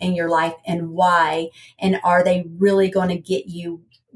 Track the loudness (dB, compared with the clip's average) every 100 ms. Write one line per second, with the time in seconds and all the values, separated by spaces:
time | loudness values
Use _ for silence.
0 | -2 0 0 0 0 -4 -6 -6 -4 0
1 | 4 4 2 -2 -6 -10 -20 -4 -2 0
2 | 2 4 4 0 -4 0 2 4 2 0
3 | -2 -4 -4 -6 -6 -12 -10 -12 _ _
4 | _